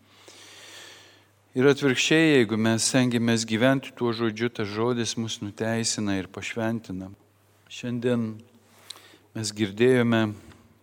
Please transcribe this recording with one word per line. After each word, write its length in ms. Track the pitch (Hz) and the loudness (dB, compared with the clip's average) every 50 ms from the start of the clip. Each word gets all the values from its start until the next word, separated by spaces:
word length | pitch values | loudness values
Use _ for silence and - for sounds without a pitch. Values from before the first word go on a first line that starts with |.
| _ _ _ - - - - - - - - - - - - - - - - - - - - _ _ _ _ _ _ _ | _ _ _ -20 -20 -20 -20 -20 -20 -20 -20 -20 -20 -20 -20 -20 -20 -20 -20 -20 -20 -20 -20 _ _ _ _ _ _ _
Ir 180 | - 131 127 | 0 2 4
atvirkščiai, 720 | 143 139 139 143 139 123 - - - 156 160 165 156 147 | 4 4 4 2 0 2 2 2 2 4 4 6 6 6
jeigu 180 | 131 117 101 113 | 4 4 4 2
mes 300 | 107 110 113 113 113 - | 0 2 2 2 2 0
stengiamės 560 | - - 131 127 123 120 117 117 117 117 113 | 0 2 2 2 2 2 0 2 2 0 0
gyventi 480 | 113 110 110 107 120 131 135 139 131 - | 0 -2 0 2 4 4 2 2 -2 -8
tuo 220 | - - 123 120 113 | -8 -4 -2 -2 -2
žodžiu, 380 | 110 117 113 107 110 117 120 - | 0 -2 -2 -2 -2 -4 -4 -4
tas 140 | - 110 98 | -4 -8 -6
žodis 460 | 101 107 113 123 127 120 113 107 - 120 | -4 -2 0 0 0 -2 -2 -4 -4 -6
mus 220 | 113 107 - - | -6 -8 -8 -8
nuteisina 720 | 104 101 98 - 110 110 113 113 113 113 - - 107 101 98 | -10 -10 -8 -6 -4 -2 -2 -2 -2 -4 -4 -4 -2 -2 -2
ir 140 | 95 90 - | -4 -4 -8
pašventina. 800 | - - - - - 117 110 110 113 113 113 - 95 92 95 95 101 - _ _ _ _ _ _ _ _ _ | -10 -12 -10 -8 -6 -4 -4 -2 -4 -4 -8 -10 -10 -10 -10 -12 -16 -20 _ _ _ _ _ _ _ _ _
Šiandien 720 | - - - - 123 120 120 117 123 120 120 117 110 107 107 - _ _ _ _ _ _ _ - - - - - - - _ _ _ - | -20 -18 -12 -10 -8 -6 -2 0 0 0 0 -2 -4 -6 -10 -18 _ _ _ _ _ _ _ -20 -20 -20 -20 -20 -20 -20 _ _ _ -10
mes 160 | 110 110 104 | -8 -8 -6
girdėjome 800 | 104 104 110 98 98 104 117 127 127 123 117 117 117 113 110 107 104 98 - - - - _ _ _ _ | -2 -2 -2 -2 0 2 4 4 4 4 4 2 2 2 0 0 -4 -8 -14 -20 -20 -20 _ _ _ _